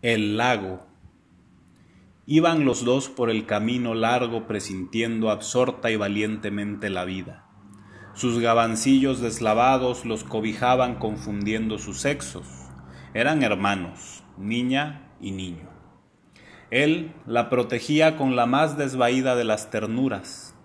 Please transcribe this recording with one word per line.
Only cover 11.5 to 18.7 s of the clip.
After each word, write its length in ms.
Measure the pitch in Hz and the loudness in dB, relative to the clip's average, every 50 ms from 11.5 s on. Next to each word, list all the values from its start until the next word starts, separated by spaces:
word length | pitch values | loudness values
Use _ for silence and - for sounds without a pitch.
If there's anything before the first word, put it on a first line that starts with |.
| 110 110 110 110 110 101 | -2 -2 -2 -4 -4 -6
sus 200 | - - 95 - | -8 -10 -10 -4
sexos. 460 | - 143 147 - - - - - - - - - - - - - - - - - - - - | -2 -2 -2 -2 -6 -10 -12 -12 -14 -14 -16 -18 -18 -18 -20 -20 -20 -20 -20 -20 -20 -10 -2
Eran 300 | 107 120 143 160 156 135 | 0 2 2 4 4 2
hermanos, 800 | 113 104 92 98 101 101 95 87 85 87 - - - - - - - - - | 2 2 2 2 0 0 0 -4 -8 -10 -14 -16 -18 -18 -18 -20 -20 -16 -10
niña 760 | 95 104 113 120 123 127 131 135 147 151 147 147 - - - - | -6 -4 -2 -2 0 0 0 0 -2 -4 -8 -12 -18 -20 -20 -14
y 120 | - 98 | -10 -10
niño. 380 | 95 95 95 90 87 82 85 - - - - - _ _ _ _ _ _ _ _ _ - - - - - - - | -8 -8 -8 -8 -10 -12 -14 -18 -20 -20 -20 -20 _ _ _ _ _ _ _ _ _ -20 -20 -20 -20 -20 -14 -2
Él 420 | - 123 143 151 160 175 165 - - - - | 0 2 4 4 2 0 -2 -10 -14 -16 -10
la 240 | 117 113 120 117 - | -2 0 0 2 2
protegía 680 | - 123 120 113 123 117 - - 151 151 156 160 156 | 2 0 0 0 -2 -6 -2 0 4 4 4 4 4
con 200 | 156 139 131 127 | 2 0 0 2
la 100 | 123 120 | 2 2
más 320 | 117 127 139 160 160 | 4 4 2 2 2